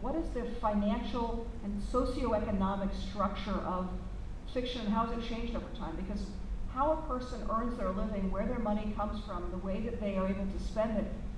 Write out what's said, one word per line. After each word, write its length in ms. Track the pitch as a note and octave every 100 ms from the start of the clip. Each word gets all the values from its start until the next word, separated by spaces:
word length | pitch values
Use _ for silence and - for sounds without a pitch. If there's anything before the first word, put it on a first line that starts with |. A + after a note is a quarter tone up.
What 140 | A#3+ D#4
is 140 | -
their 160 | B3+ G#3+ G#3+
financial 840 | A3 G#3 G#3 A#3+ A#3+ B3 A#3 A3+ A3+ -
and 180 | G3+ G3+ G3+
socioeconomic 1000 | B3+ B3+ B3 A#3+ G#3+ G#3+ G3 F#3+ G3 G3 - -
structure 420 | G3+ G3 - - F#3+ -
of 240 | F#3 F#3 F#3 - - - - -
fiction, 280 | B3+ - A#3+
and 120 | G#3
how 120 | G#3+ A3+
has 120 | A3+
it 100 | -
changed 280 | A3+ A#3 -
over 120 | - -
time? 180 | E3+ E3+
Because 280 | F#3+ G#3 - - - - -
how 180 | B3+ D4
a 40 | D#4 -
person 260 | B3+ B3 A3+ G3+
earns 260 | A3 A#3+ -
their 120 | F#3+
living, 420 | F#3+ G#3+ G3 F#3+
where 140 | F#3+ A#3
their 140 | B3
money 340 | G#3+ G#3 G#3+ G3+
comes 260 | G#3 G#3+ G#3
from, 240 | F#3 F3+
the 60 | F#3
way 240 | F#3+ G#3+
that 180 | A3+ A3
they 180 | G#3 G3
are 100 | F#3+
able 180 | G3 G3
to 140 | -
spend 340 | - - A3 G#3
it, 140 | - - -